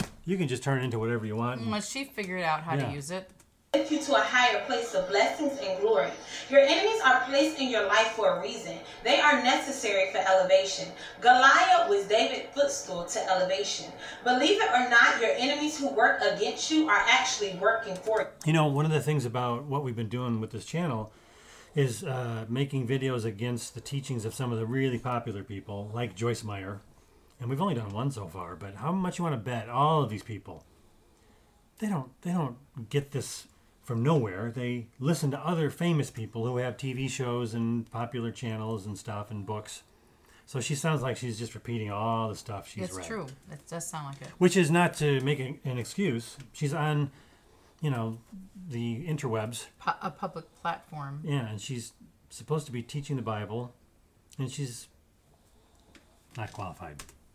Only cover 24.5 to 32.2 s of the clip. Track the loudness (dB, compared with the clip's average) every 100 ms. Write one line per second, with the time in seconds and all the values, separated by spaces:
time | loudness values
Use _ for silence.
24.5 | -4 -2 0 0 -2 -4 -4 -4 -10 -10
25.5 | -12 -10 -10 -8 -6 -6 -4 -4 -4 -6
26.5 | -10 -10 -12 -16 -20 _ _ _ -10 -6
27.5 | -2 0 -2 -4 -4 -4 -4 -10 -10 -10
28.5 | -10 -12 -8 -4 -2 -2 -2 -4 -4 -4
29.5 | -6 -4 0 2 4 0 -4 -8 -12 -12
30.5 | -18 -20 _ _ _ _ _ _ _ _
31.5 | _ _ -6 -4 -4 -6 _